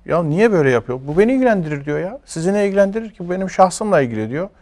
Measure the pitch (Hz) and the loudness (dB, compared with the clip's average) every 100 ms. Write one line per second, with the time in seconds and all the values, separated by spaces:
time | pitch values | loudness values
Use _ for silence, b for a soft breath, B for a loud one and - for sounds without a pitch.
0 | - 160 160 160 226 185 135 120 - 127 | -4 -2 0 2 2 4 4 2 0 -8
1 | 139 160 220 262 254 202 156 147 147 147 | -4 2 2 4 2 0 -2 -6 -4 -6
2 | 180 269 - 165 170 202 202 196 196 220 | -6 -10 -12 -6 -2 0 0 2 0 0
3 | 226 - 175 180 190 - 185 - 214 170 | -8 -12 -8 -6 -2 2 2 2 0 2
4 | 127 110 110 139 196 _ | 2 -2 -6 -6 -8 _